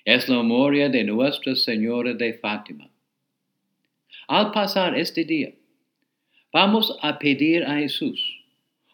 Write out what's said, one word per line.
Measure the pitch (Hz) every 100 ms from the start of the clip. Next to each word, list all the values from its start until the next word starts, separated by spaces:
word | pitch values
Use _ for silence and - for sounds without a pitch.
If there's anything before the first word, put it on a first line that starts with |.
es | 104 123 131
la | 123
memoria | 117 120 143 143 143
de | 123
Nuestra | 104 110 139 143 135 131
Señora | - 107 117 120 120
de | 117 117
Fátima. | 113 107 104 - 73 - _ _ _ _ _ _ _ _ _ _ _ _ - -
Al | 180 208
pasar | 214 196 196 180 165
este | 165 170
día, | 160 156 110 - _ _ _ _ _ _ _ _ _
vamos | 160 196 220 - -
a | 151 147
pedir | 147 135 156 170
a | 135 147
Jesús, | 143 - 147 - - - _ _ _ _ _